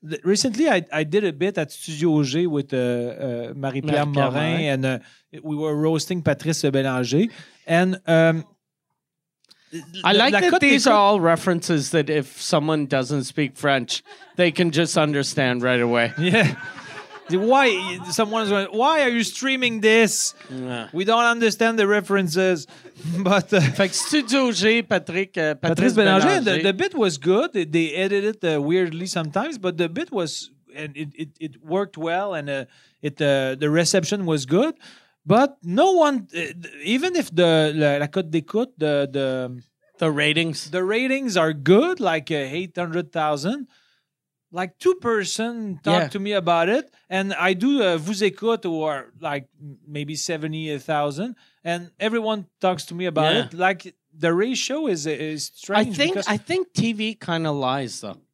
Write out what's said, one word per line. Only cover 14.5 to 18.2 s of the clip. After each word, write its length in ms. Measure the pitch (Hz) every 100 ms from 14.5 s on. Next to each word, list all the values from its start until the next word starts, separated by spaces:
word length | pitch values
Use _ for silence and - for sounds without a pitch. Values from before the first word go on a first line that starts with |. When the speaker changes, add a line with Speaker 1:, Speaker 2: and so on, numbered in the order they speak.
Speaker 2:
can 200 | 156 180
just 260 | 151 165 -
understand 640 | 151 147 139 - 131 123
right 160 | 123 123
away. 320 | 120 117 117 -
Speaker 1:
<laughs> 40 |
Yeah. 360 | 170 208 170 - - - - - - - -
Why, 360 | 180 214 269 262 190 190 180 180
someone's 400 | 165